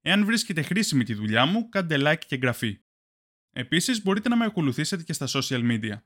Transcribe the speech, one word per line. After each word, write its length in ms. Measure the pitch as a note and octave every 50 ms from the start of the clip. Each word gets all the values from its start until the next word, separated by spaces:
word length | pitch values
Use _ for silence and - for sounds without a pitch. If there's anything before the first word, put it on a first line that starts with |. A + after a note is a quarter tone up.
Εάν 240 | _ - F3+ G3+ G#3
βρίσκετε 380 | G3+ A3+ A3+ A3+ - F#3 D#3+ D3+
χρήσιμη 420 | - F3+ G3+ G#3+ - D#3 C3+ A#2+
τη 100 | G#2 A#2
δουλειά 320 | G#2 G#2+ G#2+ G#2+ A2+ B2+
μου, 220 | D3+ F#3+ A3+ A3+ A3+
κάντε 280 | - G3 F#3 E3 D#3 C#3
like 240 | C#3 D3 D#3 D#3+ -
και 80 | - -
εγγραφή. 460 | C3 B2+ B2+ A#2 - - A2+ G#2+ - _ _ _ _ _ _ _ _ _ _ _ _ _ _
Επίσης, 520 | _ C3 B2 - - E3 - - B3+ A3 G#3
μπορείτε 260 | F#3+ F#3+ G#3+ G#3+ B3
να 80 | A#3+
με 80 | A#3 A#3
ακολουθήσετε 580 | G#3+ G#3 F#3 D#3+ C#3 B2 - D3+ - - F3+ E3
και 100 | - D#3+
στα 140 | - C#3+ B2+
social 420 | - C#3 B2+ - C3+ B2 A#2+ A#2+
media. 320 | A#2 A2+ G#2+ A2 G#2 G#2+ _